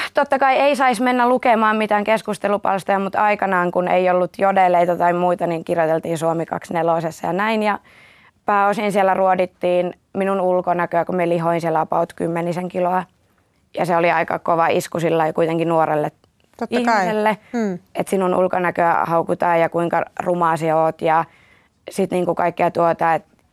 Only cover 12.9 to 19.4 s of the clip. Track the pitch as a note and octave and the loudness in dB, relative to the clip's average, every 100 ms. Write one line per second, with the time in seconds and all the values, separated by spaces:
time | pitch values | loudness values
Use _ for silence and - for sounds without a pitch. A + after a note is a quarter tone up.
12.9 | F#3 F3+ _ _ _ _ _ _ - E3+ | -2 -6 _ _ _ _ _ _ -6 0
13.9 | E3+ E3+ D#3+ E3+ E3+ - E3 E3 F3 - | 2 2 2 0 -4 -2 0 2 0 -2
14.9 | E3+ E3 D#3+ D#3 D#3+ D#3+ E3 E3 E3 D#3 | -4 0 0 0 0 0 0 0 2 2
15.9 | D3+ D3+ _ _ _ _ - A3+ A#3+ A#3 | 0 -4 _ _ _ _ -10 -4 -2 0
16.9 | G#3+ F3+ G#3+ G#3+ G#3+ - A#3+ G#3 F3+ _ | 0 0 0 0 -2 -6 -4 -4 -6 _
17.9 | - F3 G3 F#3 F3+ F#3 F#3 F3 E3+ E3+ | -8 -2 0 0 2 0 0 -2 0 2
18.9 | A2 D#3+ E3 E3+ F3 | 2 0 0 -2 -2